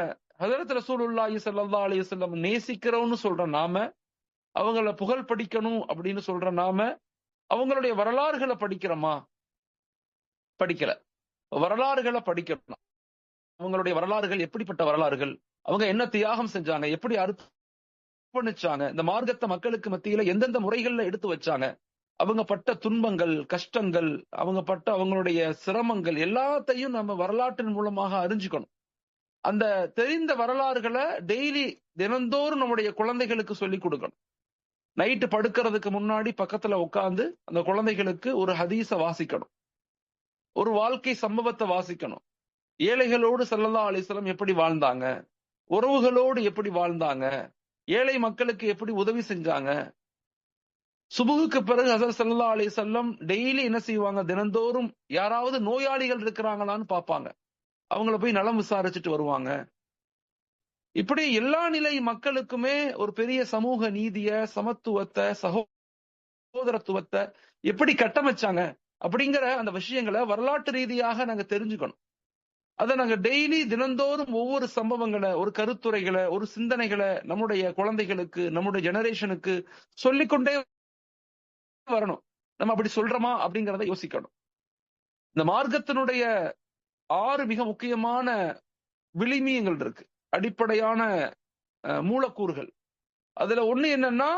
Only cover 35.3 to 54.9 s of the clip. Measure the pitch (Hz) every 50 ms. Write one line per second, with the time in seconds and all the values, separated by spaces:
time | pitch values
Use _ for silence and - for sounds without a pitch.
35.3 | 208 214 214 233 - 247 233 226 208 214 208 202 196 208 208 214 214 214 220 240
36.3 | - - 190 180 - 208 - 208 202 185 170 156 - 202 190 190 185 190 262 339
37.3 | 349 _ - - 165 170 170 175 190 208 220 220 214 185 196 185 175 160 - 247
38.3 | 262 190 190 185 180 165 175 175 208 226 220 - 214 180 160 170 165 - 165 -
39.3 | - - - _ _ _ _ _ _ _ _ _ _ _ _ _ _ _ _ _
40.3 | _ _ _ _ - - 202 226 214 214 214 233 262 254 - 262 247 214 - 208
41.3 | 208 233 233 240 226 226 226 190 180 185 185 175 175 - 156 120 - - _ _
42.3 | _ _ _ _ _ _ _ _ _ - 151 202 240 254 254 233 233 247 233 226
43.3 | 247 247 247 233 226 208 214 220 220 226 214 202 190 190 185 - 202 202 208 190
44.3 | 180 - 202 190 185 165 165 165 165 156 147 131 123 127 127 131 127 87 - _
45.3 | _ _ _ _ _ _ _ - 170 208 240 262 277 277 240 254 247 247 254 262
46.3 | 262 254 220 208 165 214 208 208 175 175 175 175 170 165 165 151 135 131 135 135
47.3 | 135 131 - - _ _ _ _ _ _ - - 175 233 262 269 269 254 233 220
48.3 | - - 247 240 226 185 226 214 202 - 226 220 220 196 202 214 226 233 220 -
49.3 | 202 175 160 165 156 139 135 139 143 147 131 - - _ _ _ _ _ _ _
50.3 | _ _ _ _ _ _ _ _ _ _ _ _ _ _ _ - - - 247 226
51.3 | 294 294 320 320 311 269 196 190 247 240 254 254 233 214 240 240 226 - 233 226
52.3 | 233 233 240 226 220 214 208 208 202 226 208 214 220 240 240 240 214 - 160 160
53.3 | 190 214 240 262 269 269 262 233 226 233 220 - 220 208 202 202 196 196 190 165
54.3 | 185 196 208 208 190 226 226 240 240 254 240 220